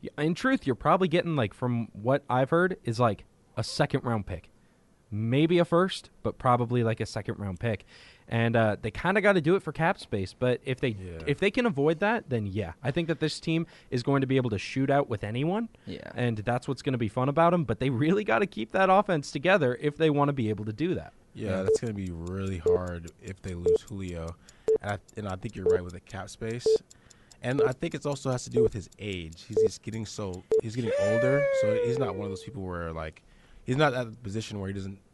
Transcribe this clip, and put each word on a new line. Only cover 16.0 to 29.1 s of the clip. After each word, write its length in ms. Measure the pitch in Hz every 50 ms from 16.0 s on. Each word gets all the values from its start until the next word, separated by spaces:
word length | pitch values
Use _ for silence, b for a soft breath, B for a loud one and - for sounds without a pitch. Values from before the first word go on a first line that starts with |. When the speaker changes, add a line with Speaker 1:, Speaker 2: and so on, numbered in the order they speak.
| 50 50 -
Speaker 1:
And 220 | - 123 120 113 107
that's 280 | 101 120 120 123 -
what's 140 | - 135 -
gonna 160 | - 143 131
be 120 | 120 117 101
fun 180 | - 127 127 139
about 240 | 139 165 165 170 175
'em. 100 | 175 156
But 140 | 107 113 -
they 100 | - 139
really 340 | 127 113 143 156 180 208 208
gotta 240 | - 214 226 208
keep 240 | 190 - 214 220 214
that 180 | - 196 190 185
offense 400 | 185 196 208 - 180 151 139 -
together 480 | - 151 135 175 190 196 147 123 123 -
if 160 | - 147 143
they 120 | - 160 160
wanna 240 | 147 143 143 143 143
be 160 | 135 117 107
able 160 | 107 98 104
to 80 | 110 107
do 220 | 107 151 180 170
that. 180 | 104 76 - _ - _ _ _
Speaker 2:
Yeah, 140 | - 107 104
Speaker 3:
Yeah. 120 | 92 95 95
Speaker 2:
that's 160 | 95 - -
gonna 120 | - 117 107
be 160 | 101 95 90
really 480 | 87 82 85 87 90 95 98 95 98 87
hard 520 | 80 87 87 90 90 90 87 87 82 82 - _
if 200 | - 90 95 -
they 120 | - 98 90
lose 260 | 87 87 87 87 -
Julio. 540 | - - 107 98 95 90 87 85 82 82 82 - B B B B B B 440 -
And 100 | - 101 101
I, 40 | 101 _ - -
and 100 | - 104
I 80 | 101 95
think 200 | 92 - 117 -
you're 100 | 101 95
right 180 | 101 110 92 90
with 100 | 87 87
the 60 | 95
cap 300 | _ - - 98 95 101
space. 360 | - - 117 113 113 123 - - 440 - - _ b b b b b b b b b b -
And 180 | 123 131 143
I 120 | 147 135 123
think 200 | - - 170 160
it 100 | 147 -
also 260 | 147 143 135 - 135
has 140 | 127 123 -
to 40 | -
do 140 | 120 - 110
with 100 | 107 -
his 160 | 101 87 - - -
age. 440 | 98 104